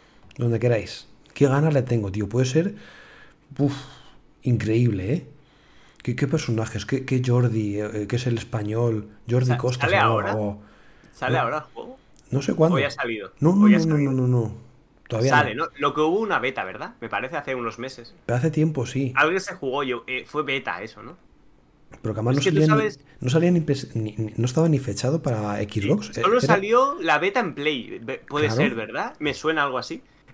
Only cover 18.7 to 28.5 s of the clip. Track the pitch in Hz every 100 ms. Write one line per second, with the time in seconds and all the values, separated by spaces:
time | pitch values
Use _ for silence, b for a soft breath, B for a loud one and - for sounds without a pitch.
18.7 | 147 120 131 135 131 156 185 185 180 135
19.7 | 135 135 120 - 127 - 147 139 135 135
20.7 | 87 107 - 110 185 _ _ _ _ _
21.7 | _ _ - 110 104 113 135 185 151 156
22.7 | 185 214 - b b 127 160 175 175 151
23.7 | 135 - 113 110 107 110 104 123 - 165
24.7 | 139 123 101 123 156 147 110 104 101 104
25.7 | 110 101 202 - - 175 240 - 202 202
26.7 | 233 269 320 165 147 180 247 196 127 147
27.7 | 139 104 98 113 135 - 147 147